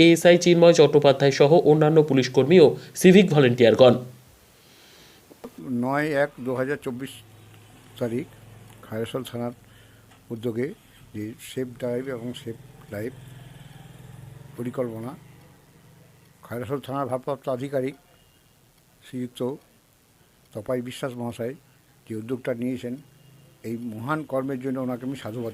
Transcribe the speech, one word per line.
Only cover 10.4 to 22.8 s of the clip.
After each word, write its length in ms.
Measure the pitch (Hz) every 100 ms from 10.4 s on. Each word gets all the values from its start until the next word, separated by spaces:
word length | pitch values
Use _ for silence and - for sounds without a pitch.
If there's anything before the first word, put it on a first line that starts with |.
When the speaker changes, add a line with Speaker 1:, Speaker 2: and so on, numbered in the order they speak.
| 120 113 143 220 _ _ - 107
Speaker 2:
যে 80 | 107 127 -
সেভ 180 | 131 127 117
ড্রাইভ 240 | 123 120 135 120
এবং 120 | 120 120
সেভ 140 | 117 113 - - -
লাইফ 220 | 104 117 - - - - - - - - - - - - - - -
পরিকল্পনা, 540 | 123 127 120 110 120 170 - - _ _ _ _ _ _ _ _ _ _ -
খয়রাশোল 340 | 120 120 139
থানার 260 | 123 139 127
ভারপ্রাপ্ত 400 | 127 143 135 143
আধিকারিক 460 | 123 139 139 131 - _ _ _ _ _ _ _ _ _ _ -
শ্রীযুক্ত 360 | 127 123 - 127 151 _ _ _ _ _ _ _ _ _
তপাই 280 | 107 104 127
বিশ্বাস 300 | 123 - 139 123
মহাশয় 340 | 120 113 117 151 _ _ _ _ -
যে 40 | 110
উদ্যোগটা 380 | 113 131 135
নিয়েছেন, 420 | 117 123 127